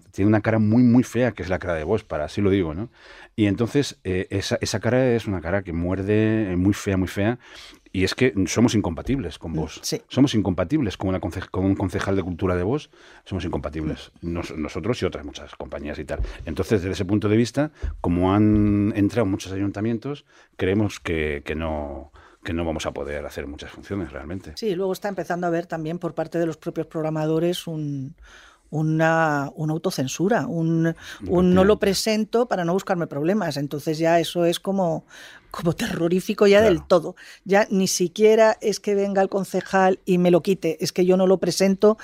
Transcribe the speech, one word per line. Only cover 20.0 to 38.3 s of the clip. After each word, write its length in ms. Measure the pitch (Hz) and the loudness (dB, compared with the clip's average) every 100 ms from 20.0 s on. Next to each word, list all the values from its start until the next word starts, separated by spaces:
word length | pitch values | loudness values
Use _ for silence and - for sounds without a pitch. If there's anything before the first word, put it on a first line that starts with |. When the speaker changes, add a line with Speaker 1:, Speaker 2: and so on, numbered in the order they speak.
| 131 147 - _ _ - | -8 -12 -16 _ _ -4
Speaker 1:
creemos 460 | 92 104 104 - | 0 2 0 -2
que, 400 | - 80 76 73 | -6 -2 -2 -4
que 100 | - 78 | -6 -6
no, 580 | 80 76 71 69 71 - - _ - | -4 -6 -8 -12 -16 -20 -20 _ -6
que 80 | |
no 100 | 85 | -4
vamos 220 | 82 78 78 | -2 -4 -6
a 60 | |
poder 340 | 71 71 73 71 | -8 -8 -8 -10
hacer 200 | - 71 | -12 -12
muchas 260 | 73 78 | -12 -16
funciones 420 | - - 101 80 | -16 -10 -8 -8
realmente. 400 | 67 73 95 85 78 | -12 -12 -12 -12 -8
Speaker 2:
Sí, 180 | 220 | -6
luego 200 | 175 190 | -4 -4
está 160 | 180 208 | -6 -8
empezando 360 | 190 160 175 175 | -8 -8 -4 -4
a 20 | |
haber 160 | 165 175 | -4 -4
también 340 | 165 156 175 | -8 -6 -6
por 140 | 165 | -6
parte 260 | 151 160 165 | -6 -4 -2
de 60 | 170 | -4
los 100 | 151 | -4
propios 320 | 170 160 156 | -8 -8 -6
programadores 800 | 165 156 156 156 160 170 175 - | -4 -4 -2 0 0 0 -2 -6
un, 480 | 156 147 143 135 - - - - _ - | -6 -6 -6 -10 -14 -20 -20 -20 _ -8
una, 840 | 156 156 160 160 165 160 147 143 - | -2 0 2 4 4 2 0 -4 -6
una 180 | 151 | -4
autocensura, 760 | 160 185 170 131 - 185 226 135 | -2 -2 -2 -4 -2 0 0 -2
un, 400 | 165 165 165 165 | -2 0 2 0
Speaker 1:
Un 80 | 165 - - - | -2 -10 -12 -2
Speaker 2:
un 260 | 175 185 | 2 6
no 100 | 185 190 | 6 6
lo 80 | |
Speaker 1:
continente. 60 | 208 | 4
Speaker 2:
presento 640 | 202 185 - 214 214 233 240 | 2 0 0 0 0 0 0
para 160 | 185 | 0
no 80 | 170 | 0
buscarme 340 | 190 - 180 160 | 0 0 -2 -2
problemas. 500 | 143 160 214 170 139 | -2 0 0 -2 -4
Entonces 400 | 143 147 165 156 | -4 -4 -4 0
ya 220 | 165 170 | 4 4
eso 240 | 160 175 170 | 2 0 0
es 140 | 165 | 0
como, 440 | - 196 175 156 - - - - _ | -2 0 0 -2 -8 -20 -20 -20 _
como 220 | - 170 | -4 -2
terrorífico 760 | - 220 180 165 185 - 208 208 | -2 -2 -2 0 0 0 4 6
ya 120 | 202 | 8
Speaker 1:
Claro. 140 | 220 | 6
Speaker 2:
del 140 | 165 - | 4 4
todo. 280 | 180 156 - - - | 2 2 -12 -18 -12
Ya 240 | - 196 214 | 0 2 2
ni 180 | 190 190 | 2 0
siquiera 720 | - 175 - 214 | 0 -2 4 6